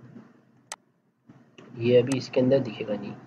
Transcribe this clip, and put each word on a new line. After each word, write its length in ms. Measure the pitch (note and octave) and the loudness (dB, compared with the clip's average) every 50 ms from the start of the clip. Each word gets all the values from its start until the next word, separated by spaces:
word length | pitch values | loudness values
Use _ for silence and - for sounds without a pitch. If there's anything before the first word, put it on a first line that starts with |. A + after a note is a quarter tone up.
| - - - - - - _ _ _ _ _ _ _ _ - - _ _ _ _ _ _ _ _ _ _ - - _ _ _ - - - - A#2+ | -20 -20 -20 -20 -20 -20 _ _ _ _ _ _ _ _ -20 -20 _ _ _ _ _ _ _ _ _ _ -20 -20 _ _ _ -20 -20 -20 -12 -4
ये 240 | A#2 A#2+ B2 B2 | 0 4 4 4
अभी 160 | A#2+ B2+ C3+ B2+ | 4 4 0 -4
इसके 240 | - - - C3+ | -4 -2 0 0
अंदर 180 | B2+ B2+ C3+ C#3 | 2 4 2 2
दिखेगा 360 | B2 A2 - - A2 - G#2 | 2 -2 -6 -10 -8 -6 -6
नहीं, 180 | G2+ G2+ - - - - | -8 -8 -10 -14 -16 -18